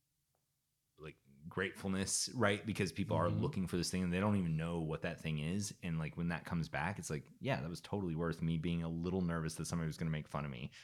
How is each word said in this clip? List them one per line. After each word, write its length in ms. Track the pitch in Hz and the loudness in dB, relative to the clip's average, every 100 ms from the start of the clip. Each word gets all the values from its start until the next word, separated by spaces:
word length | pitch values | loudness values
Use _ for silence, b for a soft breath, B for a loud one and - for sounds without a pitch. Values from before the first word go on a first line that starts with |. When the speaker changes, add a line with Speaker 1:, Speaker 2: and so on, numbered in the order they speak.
| _ _ _ _ _ _ _ _ _ - 76 - _ 69 78 | _ _ _ _ _ _ _ _ _ -16 -16 -16 _ -20 -8
Speaker 1:
gratefulness, 840 | 87 95 - 98 95 95 - - | -2 -2 0 0 0 2 0 0
right? 300 | 127 107 104 110 | 2 4 4 2
Because 260 | 95 98 | 0 0
people 240 | - 98 82 | 0 0 4
are 120 | 85 | 4
Speaker 2:
Mm-hmm. 140 | 104 | 4
Speaker 1:
looking 240 | 110 101 90 | 2 0 0
for 100 | 90 | 0
this 140 | 82 | 0
thing 120 | 92 | 0
and 100 | 92 | 2
they 80 | 90 | 2
don't 160 | 104 104 | 4 4
even 200 | 87 78 | 4 2
know 220 | 82 85 | 0 0
what 220 | 80 78 | 0 -2
that 180 | 90 73 | -2 -4
thing 180 | 80 78 | -2 0
is. 340 | 76 98 101 - | 0 0 -2 -4
And, 160 | 92 80 | -4 -2
like, 180 | 78 - | -2 -2
when 120 | 85 | -2
that 160 | 82 | -2
comes 240 | - 85 78 | -2 -2 0
back, 300 | 69 80 104 | 0 -2 -2
it's 120 | 82 | -4
like, 140 | 76 - - | -4 -6 -6
"Yeah, 200 | 117 98 | -2 -2
that 80 | 76 | -2
was 120 | 85 | -8
totally 340 | - 104 92 | -4 -2 0
worth 260 | 80 85 80 | 0 0 0
me 160 | 80 82 | 0 2
being 240 | 85 85 | 2 0
a 60 | 82 | 0
little 320 | 82 85 92 | -2 0 2
nervous 340 | 87 82 78 - | 2 0 -2 -4
that 100 | 80 | -2
somebody 200 | 87 80 | -2 -2
was 100 | 76 | -2
gonna 140 | 82 | 0
make 180 | 78 73 | -2 -2
fun 160 | 76 | -4
of 60 | 71 | -4
me," 200 | 62 65 B | -6 -8 B